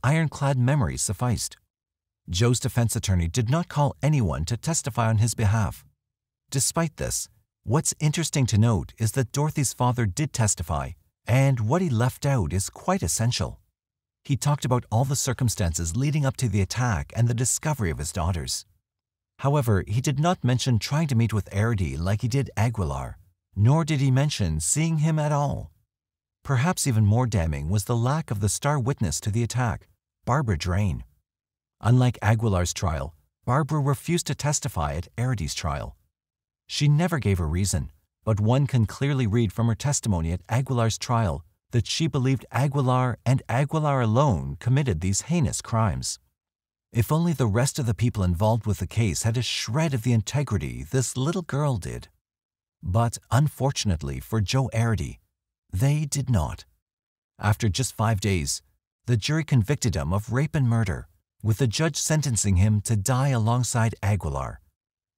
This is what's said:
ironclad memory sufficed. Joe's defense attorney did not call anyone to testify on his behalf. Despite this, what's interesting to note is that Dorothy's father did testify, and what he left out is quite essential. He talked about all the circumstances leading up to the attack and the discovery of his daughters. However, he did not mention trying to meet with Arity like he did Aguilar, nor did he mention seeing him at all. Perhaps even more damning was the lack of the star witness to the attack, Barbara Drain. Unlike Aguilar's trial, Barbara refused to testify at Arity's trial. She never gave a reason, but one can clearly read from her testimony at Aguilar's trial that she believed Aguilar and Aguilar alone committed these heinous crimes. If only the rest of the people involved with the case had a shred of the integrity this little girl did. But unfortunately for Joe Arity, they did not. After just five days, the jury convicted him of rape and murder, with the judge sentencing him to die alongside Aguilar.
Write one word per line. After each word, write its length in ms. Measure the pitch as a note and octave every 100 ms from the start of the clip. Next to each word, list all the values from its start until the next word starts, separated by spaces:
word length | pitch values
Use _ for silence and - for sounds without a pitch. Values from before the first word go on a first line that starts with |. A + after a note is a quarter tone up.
ironclad 540 | B2+ D#3 D#3 - C#3 C3+
memory 400 | A#2+ D3 F2 B1+
sufficed. 580 | - - B2 G#2 - - _ _ _ _ _ _ -
Joe's 300 | F2 A#2+ B2
defense 360 | B2+ - A#2 -
attorney 320 | - F#2 E2
did 200 | G2+ A2
not 200 | D#3 F3
call 260 | D3 C#3+ -
anyone 400 | D3+ D3+ G2+ C2+ E2
to 120 | A#2
testify 500 | - E3 - A#2+ A2+
on 120 | A2
his 140 | A#2
behalf. 520 | - G#2+ A2+ F#2+ - - _ _ _ _ _ -
Despite 460 | C#3 - - E3 -
this, 320 | B1 - - _ _ _
what's 320 | - C3+ - -
interesting 460 | D3+ D3+ D#3 D#3 B2
to 100 | G#2
note 360 | A#2 G#2 - -
is 160 | A2
that 180 | - B2
Dorothy's 420 | C#3 D3+ D3 C#3
father 320 | - B2 B2 A2
did 280 | - D3
testify, 580 | - A2 - E2 D2+ C2+ - _ _ -
and 360 | B2 C3+ B2+
what 200 | G#2+ E3
he 80 | F#3
left 360 | A2 B2 - C#3+
out 260 | C3+ D#2+
is 180 | F2+ -
quite 320 | - - F#3
essential. 600 | - - A2+ - B1 - _ _ _ _ _ _ -
He 100 | C#3
talked 300 | D3 C#3+ B2
about 200 | B2 -
all 140 | A2 C3
the 100 | C#3
circumstances 800 | - A#2+ B2 - F2+ D#2+ E2 F#2
leading 300 | C#3 D3+ C3+
up 100 | -
to 120 | B2+
the 120 | G2+
attack 520 | F#2+ - B2+ F2 C#2 -
and 120 | A#2
the 60 |
discovery 580 | A#2+ B2+ - D#3 D3+ G2
of 80 | C#2
his 120 | C#2+
daughters. 540 | - E2 F2 B1+ - - _ _ _ _ _ _ -
However, 440 | C#3 D3 A#2 G2 -
he 140 | A2
did 180 | D#3 C3+
not 240 | E3 F#3
mention 340 | B2 B2 - A2+
trying 300 | - C#3+ E3
to 80 | A#2
meet 160 | A2+
with 180 | G#2+ -
Arity 460 | G2 A2 A2 E2 C2+
like 240 | F2 G#2
he 60 | B2
did 220 | C#3 A2 -
Aguilar, 600 | A2+ G#2+ D#2+ C2+ B1+ A#1+ - _ _ -
nor 300 | A2 D#3 D#3
did 160 | D3+
he 100 | C#3
mention 480 | C3 D3 - F#2 D#2
seeing 380 | - D3 E3 D#3+
him 220 | D#3 D#3
at 120 | D3
all. 400 | D3 C#3+ C#3+ - _ _ _ _ _ _ _
Perhaps 420 | - C3 D#3 F#3 D3
even 200 | A2 G#2
more 200 | A2+ B2+
damning 440 | G2+ D#2+ C#2+ D2
was 160 | G#2 -
the 100 | A#2+
lack 340 | B2 D3+ -
of 100 | G#2
the 100 | G#2
star 300 | - C#3+ D3
witness 400 | A#2 C#3 F2+ -
to 120 | -
the 100 | G#2
attack, 460 | A#2 A#2+ B2 D2 - _ _ _ -
Barbara 320 | B2+ A#2+ D#2+
Drain. 460 | F2+ F2+ G#2 B1 - _ _ _ _ _ _ _
Unlike 380 | A2 B2 B2 -
Aguilar's 500 | G2+ A2 A2+ F#2 F2
trial, 440 | - F#2 D2+ C2+ - _ _ -
Barbara 340 | C3 D3 D#3
refused 480 | C#3 C3+ - E3+ -
to 80 | C#3+
testify 580 | C#3+ D3 - - D2
at 140 | D2 - -
Arity's 380 | B2+ A#2+ D2+ -
trial. 420 | D#2+ C#2+ A1+ - _ _ _ _ _ _ -
She 200 | - D3
never 300 | D3 F3 D#3
gave 220 | G#2 F#2
a 60 | D#2+
reason, 460 | E2+ G2 E2 B1+ _ _ _
but 160 | - G#2
one 280 | G#2+ B2+ C#3+
can 180 | B2+ G#2+
clearly 400 | - C#3 C#3 A#2
read 260 | A#2 A2+
from 160 | - A#2
her 80 | A2
testimony 560 | C#3+ C#3 A2+ F2+ E2
at 100 | F2+ -
Aguilar's 520 | B2+ C3 B2 A2+ -
trial 440 | - A#2 G#2 C#2 - _ _
that 160 | A#2+ -
she 200 | - D#3+
believed 380 | C#3 B2+ C3+ -
Aguilar 640 | A#2 C#3+ C#3+ B2+ B2+ B2+ - -
and 160 | C3 -
Aguilar 520 | A#2 C#3+ D#3+ D3+ C3+
alone 540 | A#2 A2 D3 F2 C2+ D2
committed 420 | - C3 C#3 D#2+
these 220 | F#2 G2+
heinous 380 | - F3 A2 A#1
crimes. 580 | - A2+ A2 B1+ B1 - _ _ _ _ _ _ _
If 180 | A2+ G#2+
only 220 | D3+ E3+
the 140 | D3+ B2
rest 320 | G2+ C3+ -
of 80 | A#2+
the 60 |
people 300 | G2+ A#2+ G#2+
involved 420 | F2+ E2+ G#2+ A#2 G#2+
with 120 | G2
the 100 | F2
case 360 | - A2+ D#2+
had 120 | A2+ A#2
a 60 |
shred 520 | A2+ - - A2+ D#3+ C3+
of 80 |
the 100 | B2
integrity 680 | A#2 - C#3+ C#3+ G2+ C#2 A#1+
this 340 | C#2+ C3+ B2+ -
little 240 | C3 F#3
girl 360 | E3 C#3 D3 A#2
did. 300 | C#2+ B1 - _ _ _ _ _ _ _
But 360 | - G2 A#2+ - -
unfortunately 880 | A#2 D3 - C3 - G#2 D#2+ C#2 C2
for 200 | - A2
Joe 280 | G2 C3 B2+
Arity, 440 | A2+ A#2 G2+ C#2 A#1 _ _ _ _ _
they 320 | F2+ C3+ D3 D3+
did 240 | C#3+ C3
not. 340 | G2+ C#2 - - _ _ _ _ _ _ -
After 300 | G2+ G#2+ A2
just 300 | F2+ - -
five 240 | A2 G#2+
days, 400 | G#2+ F#2 C#2+ - _ _ _ _ -
the 100 | A#2+
jury 260 | - D#3
convicted 520 | D#3 C3 G2 D3 A#2 D#2
him 180 | C#2+
of 180 | G2 G#2+
rape 240 | A#2 D3+ D#3+
and 140 | B2
murder, 400 | A#2 A2 C2 - _ _ _
with 140 | G#2 G#2+
the 100 | C3
judge 300 | G#2 D#3+ C#3+
sentencing 580 | - D#3 C#3+ A2+ G#2 F2+
him 240 | G#2 G#2+
to 140 | - A2
die 340 | F#2+ C3+ C#3
alongside 640 | B2+ A2 B2 A#2+ B2 A2+ -
Aguilar. 600 | G2 G#2 D#2 C#2 B1+ A1 _ _ _ _ _